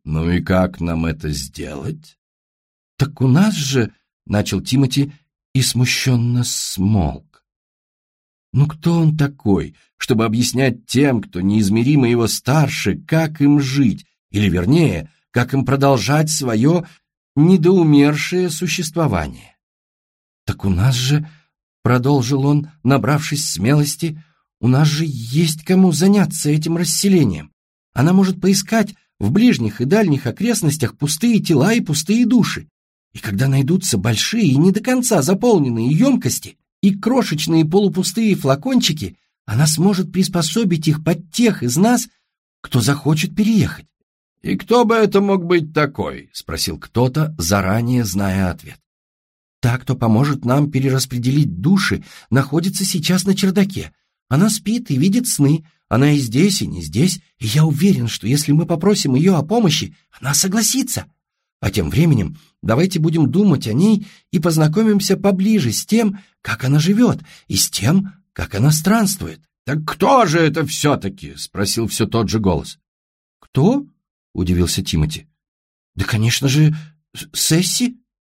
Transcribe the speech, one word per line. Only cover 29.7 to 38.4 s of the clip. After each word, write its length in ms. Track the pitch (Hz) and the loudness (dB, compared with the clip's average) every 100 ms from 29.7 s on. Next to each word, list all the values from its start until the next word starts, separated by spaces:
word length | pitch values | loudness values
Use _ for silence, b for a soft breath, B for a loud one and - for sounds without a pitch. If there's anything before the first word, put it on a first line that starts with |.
| - | -4
и 40 | |
дальних 420 | 127 214 190 135 120 | 0 2 2 0 -4
окрестностях 720 | - 233 220 151 156 113 - | -4 -2 0 -2 -2 -4 -4
пустые 440 | 151 - 240 208 | -6 -2 0 0
тела 340 | 196 139 185 | 2 2 2
и 60 | 240 | 0
пустые 460 | - - - 233 220 | -2 -4 0 0 2
души. 420 | 240 - - - _ _ _ _ | 2 2 -4 -12 _ _ _ _
И 60 | - | -14
когда 300 | 101 98 135 | -6 -2 0
найдутся 500 | 135 127 185 - 101 | 0 2 0 0 -2
большие 480 | 113 107 - 233 165 | -2 -2 -2 0 2
и 100 | 135 | 4
не 160 | 185 | 4
до 80 | 196 | 2
конца 420 | 254 254 254 185 | 0 -2 0 0
заполненные 680 | 131 190 247 190 131 113 120 | 0 0 2 2 2 -2 0
ёмкости 680 | 160 269 240 120 - - - _ _ | 2 2 2 -2 -6 -10 -20 _ _
и 120 | 196 | 0
крошечные 720 | 196 226 262 196 151 156 160 | 0 0 0 0 -2 0 2
полупустые 680 | 151 190 202 175 180 226 220 | 2 2 0 -2 -4 -2 0
флакончики, 800 | 165 | 0